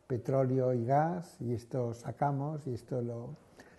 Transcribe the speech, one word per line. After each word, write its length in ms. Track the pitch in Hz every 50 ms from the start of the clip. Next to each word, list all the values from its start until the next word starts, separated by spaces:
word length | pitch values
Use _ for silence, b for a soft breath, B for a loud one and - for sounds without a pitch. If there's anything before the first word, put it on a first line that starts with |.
| B
petróleo 640 | - 135 113 - - 135 135 135 127 131 131 127 127 127
y 120 | 120 113
gas, 540 | 120 139 147 156 165 180 180 170 - - -
y 120 | 123 117 123
esto 400 | 110 - - - 131 120 117 113
sacamos, 720 | 117 - 135 117 - 143 143 143 135 139 151 160 147 -
y 80 | 135 120
esto 280 | 107 - - 135 123
lo, 340 | 120 117 117 117 120 139 151 B B B B B B B B